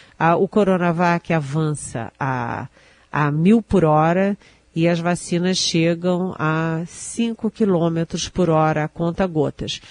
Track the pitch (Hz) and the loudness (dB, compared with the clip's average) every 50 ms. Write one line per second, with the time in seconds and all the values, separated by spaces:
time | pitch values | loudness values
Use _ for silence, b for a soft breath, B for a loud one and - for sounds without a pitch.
0 | b b b - 156 165 170 - 196 - - 214 202 190 185 175 175 175 165 170 | b b b 0 2 2 4 2 2 2 2 2 4 4 2 2 2 0 2 2
1 | 180 175 170 170 - - 170 160 143 131 143 160 156 151 147 - - - - 123 | 2 2 2 0 0 -2 -2 -2 -2 -2 -2 -2 -2 -2 -2 -6 -8 -10 -10 -10
2 | 113 - - _ 143 135 131 123 117 117 - - 123 - b b b b b b | -10 -10 -8 _ -4 -4 -2 -4 -4 -6 -6 -8 -8 -12 b b b b b b
3 | b b - 147 151 143 147 156 165 196 226 233 - - - 180 160 156 151 156 | b b -4 -2 0 0 0 2 4 4 4 4 2 2 2 2 4 4 4 4
4 | 156 165 175 190 196 196 202 b b b b b b _ _ 165 165 170 170 165 | 4 4 2 2 2 0 -2 b b b b b b _ _ 0 2 2 2 0
5 | 165 175 175 - - - 180 170 175 185 185 - - - - 165 165 170 170 170 | 0 -2 -2 -2 -4 -4 -2 0 0 0 0 0 -2 0 0 2 2 2 0 0
6 | 175 180 180 175 185 185 - - 156 156 156 160 160 165 160 160 170 - - - | -2 -2 0 0 -2 -4 -4 -4 -2 -2 -2 -2 -2 -2 -4 -4 -6 -8 -12 -16
7 | - - - - 233 233 226 - - 208 - - 220 196 180 165 170 170 165 165 | -16 -10 -4 -4 -2 -4 -4 -4 -6 -6 -2 0 0 2 2 2 2 0 0 -2
8 | 165 - - 156 - - - 185 180 165 156 156 156 156 156 151 151 156 - - | -4 -4 -6 -8 -8 -6 -2 0 2 2 4 2 2 2 0 -2 -4 -4 -6 -4
9 | 170 170 170 - 190 180 160 156 139 135 - - 117 - - - B B | -4 -4 -2 -2 -2 -2 0 -2 -2 -2 -4 -6 -8 -8 -10 -10 B B